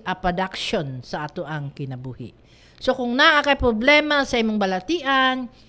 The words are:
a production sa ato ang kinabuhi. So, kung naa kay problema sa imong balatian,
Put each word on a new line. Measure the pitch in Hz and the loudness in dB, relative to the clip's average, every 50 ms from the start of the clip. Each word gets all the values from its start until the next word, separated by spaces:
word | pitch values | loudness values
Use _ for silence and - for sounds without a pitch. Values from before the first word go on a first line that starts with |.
| - | -2
a | 185 185 | -6 -6
production | - - 180 180 180 185 185 - - - - - 202 156 139 131 127 | -2 -2 -2 0 0 -2 -4 -4 -8 -6 -4 -2 -2 -2 -4 -8 -10
sa | 120 - - 170 151 | -12 -8 -8 -8 -8
ato | 147 - 180 165 139 | -6 -8 -8 -8 -6
ang | 156 151 143 139 139 | -6 -8 -8 -8 -10
kinabuhi. | - 143 131 131 123 127 131 120 - 127 104 - _ - - - - - - - | -10 -10 -10 -10 -10 -10 -12 -12 -12 -14 -16 -16 _ -20 -20 -20 -20 -20 -20 -18
So, | - - 262 254 | -6 -2 -2 0
kung | 262 247 240 240 | 0 -2 -4 2
naa | 262 302 330 311 294 | 4 4 6 6 4
kay | 285 285 277 | 4 2 2
problema | 277 269 247 233 214 240 277 294 294 302 302 294 285 269 269 | 2 2 0 0 2 4 6 6 6 6 4 2 0 0 0
sa | - | 0
imong | 240 226 220 214 214 | 0 0 0 0 0
balatian, | 196 190 185 185 - - 330 359 262 269 269 269 262 262 254 262 254 226 - - - | 0 0 0 -2 -2 -2 -4 -2 0 0 2 2 2 2 0 -2 -6 -10 -12 -18 -20